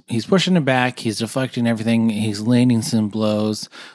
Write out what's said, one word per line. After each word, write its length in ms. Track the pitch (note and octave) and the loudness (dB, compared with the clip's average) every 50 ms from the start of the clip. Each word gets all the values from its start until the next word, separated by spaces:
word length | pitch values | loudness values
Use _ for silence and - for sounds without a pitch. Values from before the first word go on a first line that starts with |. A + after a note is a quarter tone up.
| - | -8
he's 180 | - B2 A2+ - | -6 -6 -4 0
pushing 300 | - G3 F3+ - F3+ F#3 | 2 2 2 2 2 2
him 80 | E3+ C3+ | 2 2
back. 340 | C3+ B2+ B2+ B2 B2+ A#2+ - | 2 2 2 2 0 -2 -4
He's 200 | - A2+ G2+ - | -6 -4 -4 -4
deflecting 480 | A2+ G#2 - C3+ C3 A#2+ - B2+ A#2 | -4 -4 -2 -4 -4 -4 -2 -2 0
everything. 420 | A#2 A2+ G#2+ G#2+ A#2 A#2 A2+ A2+ A2+ | 0 0 0 0 0 2 2 2 0
He's 320 | G#2+ G#2+ G#2+ A2 G2+ G#2 | 0 -2 -2 -4 -4 -2
landing 400 | G#2+ A#2+ B2 A#2+ B2+ B2+ A#2 A2 | 0 2 4 4 4 4 2 2
some 280 | G#2+ - A#2 A2 G#2+ G2+ | 0 0 0 0 0 0
blows. 600 | G#2 A2 A2 G#2+ G#2+ G#2 G#2+ G#2+ G#2+ - - - - - - - | -2 -2 0 0 0 0 0 -2 -2 -4 -8 -16 -18 -20 -20 -20